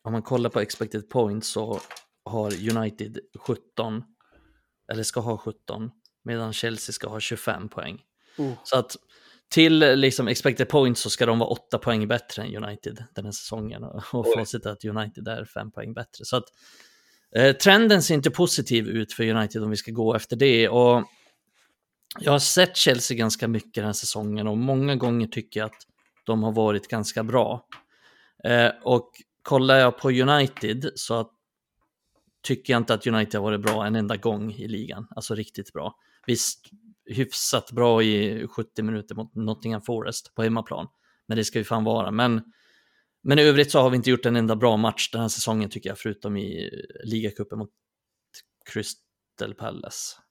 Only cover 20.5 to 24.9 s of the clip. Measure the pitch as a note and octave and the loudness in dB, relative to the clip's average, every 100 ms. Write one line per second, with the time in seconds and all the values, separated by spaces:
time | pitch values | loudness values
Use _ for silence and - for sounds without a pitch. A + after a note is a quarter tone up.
20.5 | A#2 A2 A#2+ B2 A#2+ - _ _ _ _ | 6 4 6 6 6 0 _ _ _ _
21.5 | _ _ _ _ _ _ - D3 C#3+ - | _ _ _ _ _ _ -4 2 2 4
22.5 | - F3+ - - B2 - A#2 A2 - A#2 | 4 4 4 4 4 0 0 0 0 -2
23.5 | A2 - - G#2 G2+ - G#2+ G#2 G#2+ G#2+ | -2 -4 -6 -4 -4 -6 -6 -4 -4 -2
24.5 | G#2+ C3 C3+ C#3 | -2 0 0 0